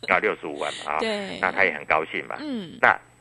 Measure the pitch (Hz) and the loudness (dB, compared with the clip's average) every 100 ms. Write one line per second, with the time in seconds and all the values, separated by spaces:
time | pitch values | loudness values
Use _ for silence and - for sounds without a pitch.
0 | - 92 104 82 85 73 76 71 73 76 | 2 2 2 0 -4 -4 -4 -4 -2 -2
1 | 220 208 95 87 92 - 95 73 71 78 | 0 -2 -4 -2 0 2 2 2 0 0
2 | 80 90 65 55 302 247 170 - 123 - | 0 -6 -6 -8 -6 -6 -8 2 4 4
3 | - _ | -2 _